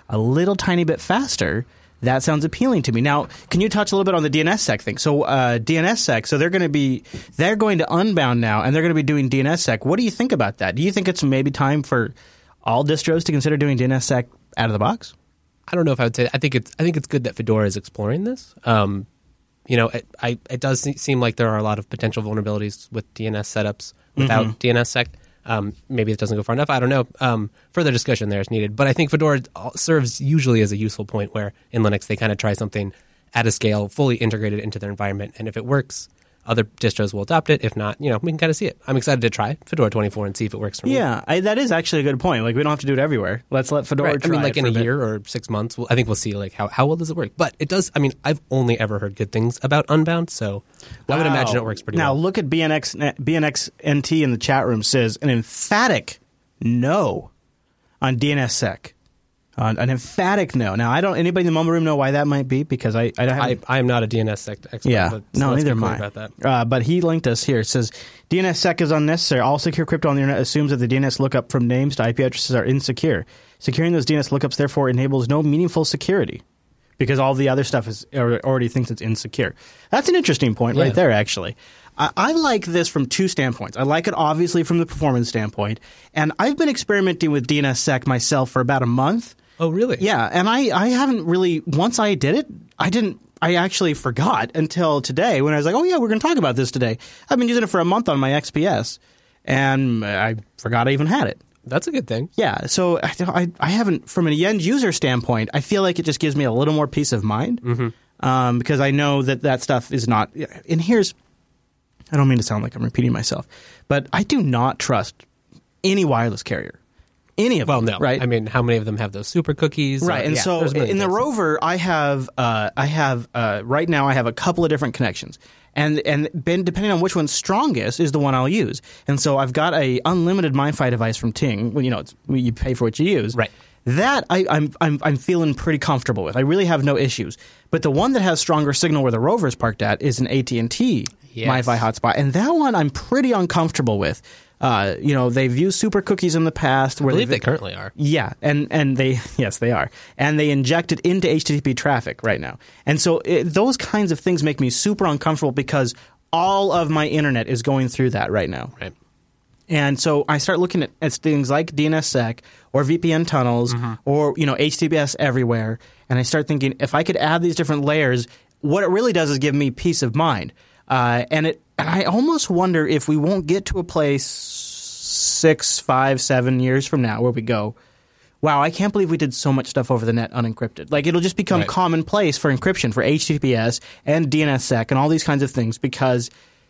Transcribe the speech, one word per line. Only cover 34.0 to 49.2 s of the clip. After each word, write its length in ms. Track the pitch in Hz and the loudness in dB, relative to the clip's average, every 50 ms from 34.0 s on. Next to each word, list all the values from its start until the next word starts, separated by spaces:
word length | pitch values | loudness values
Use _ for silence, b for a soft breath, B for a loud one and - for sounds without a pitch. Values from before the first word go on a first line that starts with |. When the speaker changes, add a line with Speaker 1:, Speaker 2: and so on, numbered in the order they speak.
| 143 131 120 110 | 0 0 2 0
Speaker 2:
integrated 420 | 117 110 107 104 107 104 104 104 | 0 -2 -2 -2 -4 -4 -4 -4
into 180 | 107 107 - 107 | -6 -6 -8 -8
their 140 | 101 101 | -10 -10
environment. 420 | 101 95 104 101 98 98 101 - - - | -8 -6 -6 -4 -4 -6 -8 -10 -12 -10
And 80 | 110 110 | -10 -8
if 100 | - 113 | -8 -8
it 80 | 117 | -4
works, 420 | 123 143 139 131 - - - - - b b b b b b b | 0 0 0 -2 -2 -10 -16 -16 -18 b b b b b b b
other 180 | 117 120 117 107 | -2 0 0 0
distros 500 | 107 _ - 123 107 - - 107 98 - | -2 _ -2 -2 -2 0 0 -2 -2 -2
will 80 | 101 | -6
adopt 300 | 101 - 170 160 - - | -4 0 0 0 2 2
it. 120 | 151 - - | 0 0 0
If 120 | 110 - | -4 -4
not, 260 | 110 107 104 113 - | -4 -6 -6 -6 -4
you 80 | 147 143 | -2 -2
know, 80 | 113 107 139 | -2 -2 -2
we 80 | 170 | -4
can 80 | 156 147 | -2 0
kinda 160 | 165 160 151 | 0 0 0
see 100 | - 208 | 0 -2
it. 140 | - - _ _ - | -6 -6 _ _ -2
I'm 100 | 135 131 | -2 0
excited 240 | - 151 139 123 | 2 2 0 2
to 80 | 117 113 | 2 0
try 280 | - - 104 113 151 - - | 0 0 -4 -4 -4 -8 -8
Fedora 260 | - - 156 120 107 | -8 0 0 0 2
twenty-four 340 | - 110 104 101 - 107 101 | 2 0 -2 -2 -2 -4 -6
and 100 | 98 98 | -6 -4
see 100 | - 110 | -4 -6
if 80 | 104 - | -6 -4
it 40 | 104 | -6
works 220 | 107 101 - - | -8 -8 -8 -6
for 80 | - 247 | -4 -2
me. 80 | 269 | 0
Speaker 1:
Yeah, 260 | 262 196 131 113 - - - | 0 0 -2 -2 -4 -2 -2
I, 140 | 160 185 | -2 0
that 180 | 185 214 214 254 | 0 0 0 0
is 120 | 285 233 | 0 0
actually 280 | 170 165 165 - 165 151 | 0 0 0 0 -2 0
a 40 | 135 | 0
good 160 | 147 139 120 | 0 0 0
point. 240 | - 185 156 113 110 | 0 0 0 0 0
Like, 120 | 117 113 | 0 0
we 80 | 131 147 | 0 0
don't 80 | 147 | 0
have 80 | 151 139 | -2 -2
to 80 | 135 139 | -2 -2
do 60 | 135 | 0
it 40 | 131 | 0
everywhere. 460 | 139 156 143 110 98 90 104 117 - - | 2 0 0 0 0 -2 -4 -6 -6 -4
Let's 200 | 135 131 127 - | -2 -2 -2 0
let 140 | 151 147 - | -2 -2 -2
Fedora 260 | - 143 139 143 156 147 | -2 -2 0 0 0 0
Speaker 2:
Right. 80 | 135 | 0
Speaker 1:
try 80 | - 170 | 0 0
Speaker 2:
I 20 | |
mean, 100 | 160 147 | 0 2
like, 160 | 147 139 - 147 | 0 0 0 0
Speaker 1:
it 20 | |
Speaker 2:
in 40 | 131 | 0
Speaker 1:
for 40 | 120 | 2
Speaker 2:
a 20 | |
Speaker 1:
a 20 | 110 | 2
bit. 100 | 117 117 | 2 2
Speaker 2:
year 160 | 117 131 143 | 0 0 0
or 220 | 123 107 110 104 - - | 0 -2 -4 -6 -8 -8
six 200 | - 120 - - | -10 -10 -6 -4
months, 300 | 110 104 107 113 - - | -4 -4 -4 -6 -6 -8
we'll, 80 | 120 - | -2 0
I 40 | 120 | 2
think 120 | 127 117 113 | 2 2 0
we'll 80 | 104 | 0
see, 180 | - - 110 101 | -2 -2 -4 -4
like, 200 | 101 101 95 - | -6 -8 -8 -6
how, 140 | - 101 101 | -6 -6 -4
how 200 | - - 135 147 | 0 2 2 2
well 80 | 160 | 2
does 160 | 170 165 160 | 0 -2 -6
it 60 | 160 170 | -4 -4
work. 160 | 131 104 - - | -6 -6 -2 -2
But 180 | 165 131 - - | -2 -2 -2 -6
it 100 | 156 143 | -4 -2
does. 220 | 185 196 170 - - | 0 0 -2 0 0
I 60 | 147 | 0
mean, 140 | 139 131 - - - | 0 0 0 -2 -2
I've 180 | 143 151 143 _ - | -2 -2 -2 _ -2
only 300 | 131 131 123 120 117 113 | 0 0 2 2 2 2
ever 180 | 110 104 107 98 | 0 -2 -2 -4
heard 180 | 104 101 98 | -4 -6 -4
good 160 | - | -6